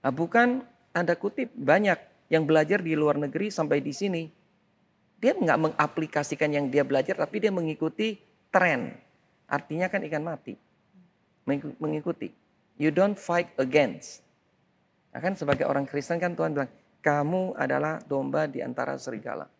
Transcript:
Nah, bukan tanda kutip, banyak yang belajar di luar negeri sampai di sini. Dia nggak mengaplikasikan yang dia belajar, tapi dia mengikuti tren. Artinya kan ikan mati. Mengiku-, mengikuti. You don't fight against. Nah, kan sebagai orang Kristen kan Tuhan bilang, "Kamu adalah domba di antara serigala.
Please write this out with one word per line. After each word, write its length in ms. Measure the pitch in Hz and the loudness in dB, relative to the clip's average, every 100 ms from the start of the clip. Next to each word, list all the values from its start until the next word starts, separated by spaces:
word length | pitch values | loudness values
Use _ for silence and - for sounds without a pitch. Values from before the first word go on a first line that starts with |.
Nah, 80 | 135 | -2
bukan 560 | 135 170 233 240 254 - _ _ | -2 2 4 4 2 -6 _ _
tanda 240 | 175 170 | -2 0
kutip, 400 | 170 202 - 240 | 0 -2 -4 -8
banyak 420 | - 139 170 208 170 - _ _ | -4 4 4 4 0 -4 _ _
yang 160 | 160 | 2
belajar 400 | 151 160 156 202 | 6 4 4 0
di 160 | 170 156 | 0 2
luar 180 | 151 143 | 2 2
negeri 320 | 143 160 208 | -2 -4 -4
sampai 300 | 185 151 143 | -4 0 0
di 160 | 139 | 0
sini. 320 | 135 202 170 160 _ _ _ _ _ _ _ _ _ | -4 -4 -4 -6 _ _ _ _ _ _ _ _ _
Dia 160 | 240 392 | 0 2
nggak 220 | 170 160 156 | 2 4 2
mengaplikasikan 800 | - 151 - 156 151 143 143 151 | 2 0 0 -2 -2 -4 -2 0
yang 160 | 143 139 | 2 2
dia 160 | 143 | 2
belajar, 320 | 139 139 131 | 2 0 0
tapi 240 | 190 160 214 | -2 -2 0
dia 160 | 208 | 0
mengikuti 640 | 190 160 151 160 - 220 202 _ _ _ | 0 -2 -2 -4 -2 -4 -4 _ _ _
tren. 480 | 190 175 131 87 - _ _ _ _ - | 2 4 2 -4 -10 _ _ _ _ -6
Artinya 400 | 143 - 156 185 | -6 -4 -4 -2
kan 160 | 196 | -4
ikan 240 | 156 151 160 | -4 -6 -6
mati. 320 | 156 - - _ _ _ _ _ _ _ _ - | -10 -12 -16 _ _ _ _ _ _ _ _ -4
Mengiku-, 320 | 143 151 - | -4 -4 -6
mengikuti. 560 | 156 151 160 165 - _ _ _ _ | -4 -4 -4 -6 -8 _ _ _ _
You 160 | _ 151 | _ 0
don't 240 | 156 196 | 4 2
fight 400 | 196 - 170 175 | 0 -2 -2 0
against. 720 | - 131 147 131 78 - - _ _ _ _ _ _ _ _ _ | -2 2 4 4 -2 -14 -20 _ _ _ _ _ _ _ _ _
Nah, 80 | - | -4
kan 160 | 170 190 | -4 -2
sebagai 300 | 143 139 - | 0 2 2
orang 160 | 156 139 | 0 -2
Kristen 320 | 143 139 170 | -6 -4 -2
kan 160 | 175 | -2
Tuhan 240 | 170 165 143 | -2 -2 -2
bilang, 140 | 131 - _ _ 151 | -4 -10 _ _ 2
"Kamu 480 | 147 147 185 185 | 2 2 0 -2
adalah 480 | - 131 139 151 160 | -4 -2 0 -2 -4
domba 480 | - 139 135 147 151 | -4 -4 -2 -2 -2
di 80 | 127 | -4
antara 400 | 131 123 131 139 | -6 -4 -4 -6
serigala. 480 | 131 110 117 - 73 | -8 -10 -8 -10 -10